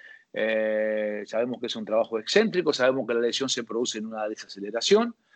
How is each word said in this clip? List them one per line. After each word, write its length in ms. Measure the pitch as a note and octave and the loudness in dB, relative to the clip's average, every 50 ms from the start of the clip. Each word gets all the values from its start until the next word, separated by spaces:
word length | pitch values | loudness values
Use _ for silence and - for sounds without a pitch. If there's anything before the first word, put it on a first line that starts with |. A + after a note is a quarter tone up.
| - - - - _ _ - | -20 -20 -20 -20 _ _ -4
Eh, 840 | - A2 A2 A2 A2 A2 G#2+ G#2+ G#2+ G#2+ G#2+ G#2+ G#2+ G#2+ G#2 G#2 G#2 G#2 | -2 0 0 2 2 2 2 0 0 0 0 0 -2 -2 -4 -4 -6 -8
sabemos 340 | - A2 A2 A#2+ B2+ A#2+ A2+ | -4 -2 -2 -2 -2 -2 -4
que 60 | B2 | -6
es 100 | A2 - | -6 -6
un 80 | A#2 G#2+ | -6 -4
trabajo 340 | G2 G#2+ A2+ A2 - A2+ A2 | 0 2 2 2 2 -2 -4
excéntrico, 540 | - - - G3+ A3+ G3+ D#3+ F3+ D#3+ D3+ | -2 2 4 4 4 4 2 0 0 0
sabemos 340 | C3+ - B2+ C3 C3 C3+ A#2 | 2 2 4 4 2 2 0
que 80 | A2+ A#2 | 0 0
la 60 | A#2 | 2
lesión 280 | A#2+ A#2 A2+ - C3+ B2+ | 2 0 0 0 -2 -4
se 140 | - B2 | -4 -4
produce 360 | A#2 - G#2+ A#2 B2+ - - A2 | -6 -4 -4 -4 -2 -4 -4 -6
en 80 | G#2+ | -8
una 220 | A2 A2 A2 G#2+ G#2+ | -8 -6 -6 -6 -6
desaceleración. 840 | G#2+ - - - - G2 G2 G#2 A2 A#2 - - G3 A3 A#3+ A#3+ - _ _ _ _ | -8 -10 -14 -16 -14 -12 -10 -6 -4 0 4 6 6 6 6 2 -4 _ _ _ _